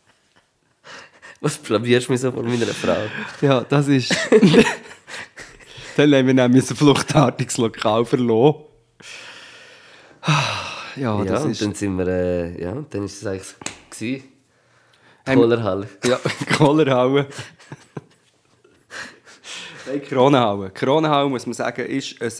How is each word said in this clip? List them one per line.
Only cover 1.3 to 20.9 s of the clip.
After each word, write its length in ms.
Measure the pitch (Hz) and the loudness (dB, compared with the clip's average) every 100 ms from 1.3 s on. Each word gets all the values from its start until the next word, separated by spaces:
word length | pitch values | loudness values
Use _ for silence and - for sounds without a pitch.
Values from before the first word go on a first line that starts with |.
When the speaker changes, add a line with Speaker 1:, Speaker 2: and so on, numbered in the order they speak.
| - | -6
Speaker 1:
Was 180 | 147 143 | -6 -6
blamierst 500 | - 107 120 120 123 | -2 -2 2 2 2
du 40 | |
mich 80 | 127 | -2
so 120 | 127 | -2
vor 100 | 120 | -4
meiner 240 | 117 120 113 | -2 -2 -2
Frau?" 300 | - 92 87 107 107 107 - | -2 -2 -2 -4 -8 -12 -2
Speaker 2:
Ja, 200 | 143 127 | 2 2
das 260 | 113 143 139 | 2 0 2
ist 220 | 139 120 | 2 0
<laughs> 60 | - - 214 185 190 - - - - - - - - - - - - - - | -4 2 6 6 6 4 0 -12 -20 -18 -16 -16 -20 -20 -20 -20 -20 -4 2
Dann 160 | 147 | 4
haben 120 | 139 131 | 6 4
wir 80 | |
nämlich 340 | 131 123 127 127 | 4 6 4 2
ein 60 | 120 | 4
fluchtartiges 800 | 147 - - 156 120 - 123 - | 4 4 2 2 2 0 -4 -2
Lokal 460 | 110 - 110 110 | -2 -2 0 0
verloren. 600 | 120 131 120 110 143 151 - _ _ - - - - - - - - - - - - _ | 0 0 2 4 4 2 -6 _ _ -20 -20 -20 -20 -20 -20 -20 -20 -20 -20 -20 -20 _
<sighs> 40 | - 147 117 107 - - - - | -2 -2 -2 -6 -10 -12 -14 -6
Ja, 220 | 123 107 | -2 -2
Speaker 1:
Ja, 60 | |
Speaker 2:
das 200 | 95 101 | 0 -2
Speaker 1:
und 60 | 147 | -2
Speaker 2:
ist 100 | 104 | -2
Speaker 1:
dann 140 | 104 | -4
sind 240 | 98 101 92 | -2 -4 -2
wir, 80 | 90 | -2
äh, 560 | 92 90 87 85 87 | 0 0 -2 -4 -8
ja, 80 | 87 | -8
und 240 | 123 147 | -8 -8
dann 100 | 101 | -8
ist 160 | 98 - | -8 -10
es 60 | 107 | -10
eigentlich 160 | 98 - | -10 -12
so 60 | - - - _ | -16 -16 -16 _
gewesen. 340 | - 110 135 - _ _ _ _ _ _ _ _ _ - | -12 -8 -8 -12 _ _ _ _ _ _ _ _ _ 0
Speaker 2:
Haben 140 | 135 | 2
Speaker 1:
Kohlerhalle. 480 | 117 117 104 95 113 - 120 | 4 2 0 -4 -6 -6 -2
Speaker 2:
Ja, 140 | 123 - - | -2 -4 -6
<laughs> 200 | - - | -6 2
Kohlerhalle. 720 | 147 151 139 123 127 139 139 - - - - 151 _ - - _ _ _ _ _ _ _ _ - - - - - - - - - 131 | 4 4 2 2 2 0 -2 -8 -18 -20 -20 -20 _ -20 -20 _ _ _ _ _ _ _ _ -16 -16 -20 -20 -20 -18 -16 -16 -16 -8
Nein, 140 | 143 | -8
Kronenhalle. 680 | 139 131 135 139 113 101 95 | -2 4 6 6 2 -2 -6
Kronenhalle, 580 | - 123 | -4 0